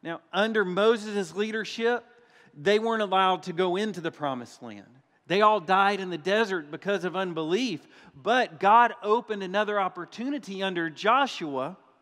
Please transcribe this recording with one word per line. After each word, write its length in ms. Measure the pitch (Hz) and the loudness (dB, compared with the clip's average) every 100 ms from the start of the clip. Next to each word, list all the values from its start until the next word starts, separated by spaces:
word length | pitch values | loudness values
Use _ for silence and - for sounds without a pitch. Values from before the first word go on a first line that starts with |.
Now, 160 | 165 165 _ | -10 -12 _
under 320 | 180 220 220 190 | -2 0 2 0
Moses' 680 | 180 214 240 214 202 175 | 2 4 2 0 -4 -4
leadership, 680 | 165 214 220 202 - 226 240 - - _ _ - | -4 -4 -4 -6 -4 -2 -2 -6 -20 _ _ -20
they 240 | 147 147 214 | -4 2 2
weren't 240 | 226 226 | 2 -2
allowed 420 | 208 190 190 185 | 0 2 4 2
to 100 | - | -4
go 240 | 170 185 180 | -2 0 0
into 240 | 214 180 | -2 -4
the 100 | 165 | -8
promised 500 | - 147 131 117 - | -6 -6 -6 -10 -16
land. 240 | 120 104 101 127 _ _ _ | -16 -16 -18 -20 _ _ _
They 140 | 180 | 2
all 180 | 214 214 | 4 2
died 420 | 160 190 196 202 | 2 2 4 0
in 80 | 190 | -4
the 80 | 170 | -6
desert 540 | 151 208 220 190 147 | 0 0 0 -2 -6
because 320 | 151 185 202 | -10 -4 -2
of 120 | 175 170 | -2 -4
unbelief. 720 | 190 160 160 190 254 160 - - - - | -4 -4 -2 0 -2 -6 -12 -20 -20 -10
But 440 | 135 254 220 156 | 0 2 0 0
God 340 | 190 226 233 - | 6 8 6 2
opened 420 | 208 220 - 208 | 0 0 0 -6
another 360 | 190 196 208 208 | -2 -2 0 0
opportunity 840 | 185 180 165 - 247 285 196 190 | -2 -4 -14 -8 -6 -6 -8 -6
under 280 | 196 175 165 | -4 -2 -4
Joshua. 880 | 147 202 247 269 - 165 135 135 190 _ _ | -2 2 4 2 -2 -6 -4 -6 -8 _ _